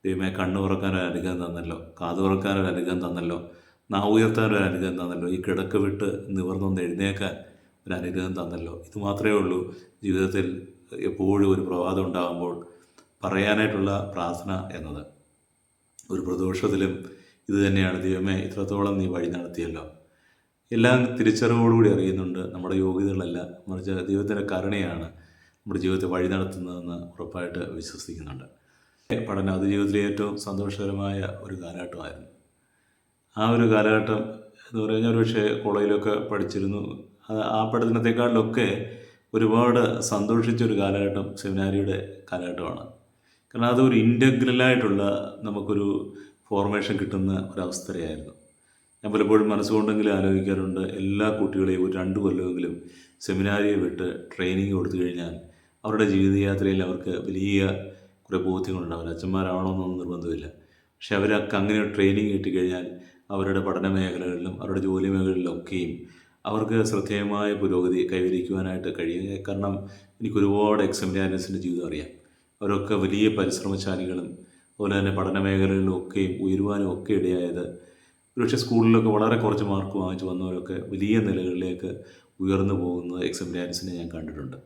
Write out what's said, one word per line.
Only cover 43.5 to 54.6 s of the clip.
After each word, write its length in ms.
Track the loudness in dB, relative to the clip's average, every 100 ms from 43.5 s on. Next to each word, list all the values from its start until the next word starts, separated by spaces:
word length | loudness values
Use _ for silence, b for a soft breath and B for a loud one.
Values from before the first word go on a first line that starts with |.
കാരണം 140 | 0 2
അതൊരു 280 | 6 6 8
ഇൻ്റഗ്രലായിട്ടുള്ള 1080 | 6 6 6 6 2 6 6 6 4 2 2 0 -6 -8
നമുക്കൊരു 440 | -6 -4 -2 0 2 -2 -4 B B B _
ഫോർമേഷൻ 480 | 0 2 0 -2 -2
കിട്ടുന്ന 360 | -2 -2 0 -2 -4
ഒരവസ്ഥയായിരുന്നു. 840 | -6 -6 -8 -8 -8 -6 -8 -12 -18 _ _ b b b _
ഞാൻ 60 | 0
പലപ്പോഴും 360 | 2 6 6 6
മനസ്സുകൊണ്ടെങ്കിലും 640 | 2 2 2 2 2 4 4
ആലോചിക്കാറുണ്ട്, 680 | 4 4 2 0 0 -2 -4
എല്ലാ 340 | -4 -2 0 0
കുട്ടികളെയും 520 | 2 0 2 2 2
ഒരു 100 | 0 0
രണ്ട് 220 | -2 0
കൊല്ലമെങ്കിലും 560 | 2 0 -2 -2 -4 -6 B B B B
സെമിനാരിയെ 560 | -4 0 2 2 2 2
വിട്ട് 320 | 0 -2 -6 -6 -12
ട്രെയിനിങ് 460 | -4 0 0